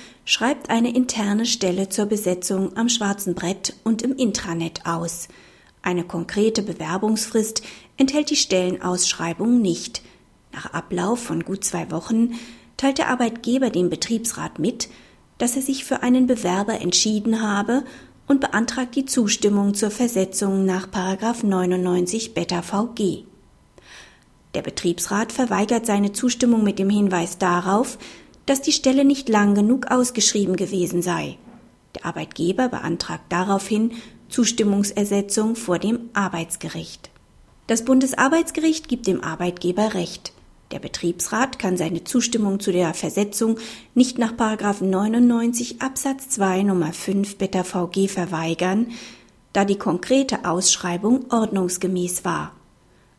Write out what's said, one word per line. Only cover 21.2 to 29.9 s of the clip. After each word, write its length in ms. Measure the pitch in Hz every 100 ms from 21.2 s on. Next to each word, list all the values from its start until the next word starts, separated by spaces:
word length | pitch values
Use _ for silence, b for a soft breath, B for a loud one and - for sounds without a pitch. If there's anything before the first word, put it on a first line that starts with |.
| 220 233
neunundneunzig 880 | 208 185 180 180 180 180 180 220 -
Beta 280 | 170 170 175
V 260 | - 202 240 -
G. 280 | 190 156 - - _ _ _ - B B B B B B _
Der 80 | -
Betriebsrat 720 | - - 175 170 - 208 226
verweigert 520 | - 240 190 208 233 233
seine 280 | 202 202
Zustimmung 500 | 208 247 - 240 226
mit 160 | 208 190
dem 100 | 196
Hinweis 500 | 208 202 180 170 -
darauf, 580 | 185 175 185 208 269 - B B B B -
dass 160 | 269
die 100 | 311
Stelle 320 | - 269 269
nicht 240 | 277 269 -
lang 260 | 208 202
genug 380 | 202 208 254 -